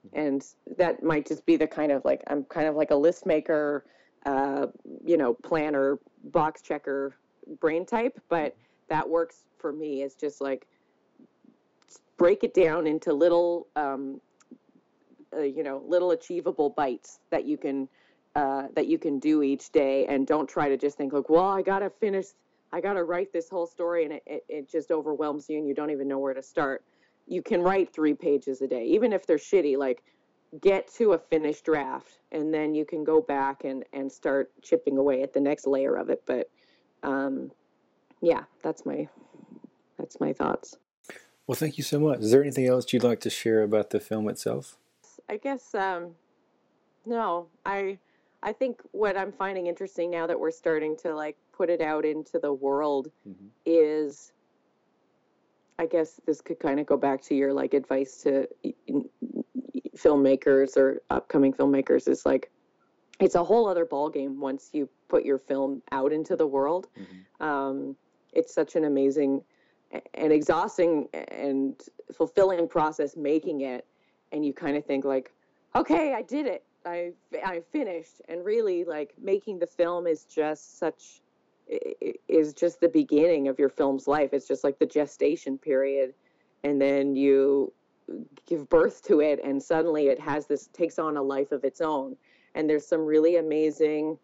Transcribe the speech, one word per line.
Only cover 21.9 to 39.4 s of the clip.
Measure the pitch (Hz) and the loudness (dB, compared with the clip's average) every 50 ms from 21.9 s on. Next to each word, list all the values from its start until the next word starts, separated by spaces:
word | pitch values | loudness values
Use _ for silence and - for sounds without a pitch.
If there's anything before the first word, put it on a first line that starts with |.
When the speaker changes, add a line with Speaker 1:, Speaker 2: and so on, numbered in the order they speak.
Speaker 1:
finish, | - _ 226 208 196 190 190 - _ _ _ _ _ _ _ _ | -4 _ -4 -2 -2 -4 -6 -8 _ _ _ _ _ _ _ _
I | - - | -8 -6
gotta | 175 196 202 185 170 | -4 -2 -2 -2 -2
write | 160 175 175 196 190 | -2 -2 -4 -4 -4
this | - 170 165 _ | -4 -6 -6 _
whole | 190 180 170 | -6 -6 -6
story," | 170 _ - 175 170 175 170 160 | -6 _ -6 -4 -2 0 0 -2
and | 147 160 | -2 -4
it, | - _ | -12 _
it, | - 151 - - - | -12 -12 -12 -10 -10
it | - 151 135 _ | -10 -10 -10 _
just | - 160 147 _ | -6 -6 -2 _
overwhelms | 170 156 143 156 151 139 156 151 143 151 143 - | -4 -2 -2 -4 -4 -4 -4 -4 -4 -6 -6 -6
you | 156 151 | -6 -4
and | 151 143 | -4 -4
you | 139 | -4
don't | 147 147 156 | -4 -4 -4
even | 151 135 135 139 | -4 -4 -4 -4
know | 139 135 | -4 -2
where | 139 135 131 | -4 -4 -4
to | 131 | -6
start. | 135 - _ 170 147 135 135 - _ _ _ _ _ _ _ _ _ - | -10 -8 _ -4 -2 -2 -4 -6 _ _ _ _ _ _ _ _ _ -8
You | 180 180 | -8 -8
can | 165 - 220 175 | -4 -2 0 2
write | 175 185 196 190 180 - | 2 2 2 2 0 -2
three | _ 160 156 151 143 | _ 0 0 0 0
pages | - 180 165 147 135 - 139 131 131 | 0 0 0 0 0 0 -4 -6 -6
a | 135 127 | -4 -4
day, | 127 123 113 | -4 -4 0
even | - 165 214 240 240 | 2 2 2 2 2
if | 202 180 - | 0 -2 0
they're | - 165 | 0 0
shitty, | 147 - - - 190 160 147 131 | 0 0 2 2 2 2 2 0
like, | 139 143 131 123 - _ _ _ _ _ _ _ _ _ _ - 156 | 0 0 -2 -4 -4 _ _ _ _ _ _ _ _ _ _ -20 0
get | - 196 196 190 - - - | 2 2 2 2 -2 -8 -2
to | - 233 214 | 2 4 4
a | 180 165 | 4 2
finished | - _ 165 160 151 147 151 - _ | 2 _ -2 0 0 -2 -4 -2 _
draft, | - 156 147 139 131 131 131 - _ _ _ _ _ | 0 0 0 0 -6 -8 -10 -12 _ _ _ _ _
and | - 160 151 156 160 | -6 -4 -2 -2 -2
then | 151 156 151 151 | -2 -2 -2 -2
you | 151 151 | -2 -4
can | - 180 156 151 | -4 -6 -4 -2
go | 156 160 156 | 4 2 2
back | 156 - 143 139 135 139 135 _ - | 2 2 -2 -2 -2 -2 -4 _ -8
and, | 135 135 131 - _ | -8 -8 -8 -12 _
and | - 139 135 135 | -8 -8 -8 -8
start | - - - 156 135 139 131 - _ - | -10 -6 -4 -2 0 0 -2 -2 _ -20
chipping | _ - 165 165 - 160 139 | _ 0 0 0 0 -2 0
away | 135 139 143 135 127 | 2 2 2 2 0
at | 135 135 | -2 -2
the | - 139 | -2 0
next | 143 143 147 - - | 0 0 -2 -2 -2
layer | 135 139 135 135 135 - | -2 0 0 0 -2 -2
of | - - - | -2 -2 -4
it. | - - _ | -4 -6 _
But, | - 131 120 - - _ _ _ _ _ _ _ _ _ _ | -6 -4 -4 -4 -8 _ _ _ _ _ _ _ _ _ _
um, | - 143 135 135 135 135 135 135 131 143 - _ _ _ _ _ _ _ _ _ _ _ _ _ | -6 -4 -4 -2 -4 -4 -6 -8 -10 -12 -16 _ _ _ _ _ _ _ _ _ _ _ _ _
yeah, | - 170 156 - - _ _ _ | 0 0 0 0 -4 _ _ _
that's | - 160 160 - - | -6 -6 -6 -6 -8
my, | - 143 147 151 151 _ - - _ - - | -8 -6 -6 -8 -10 _ -20 -20 _ -20 -20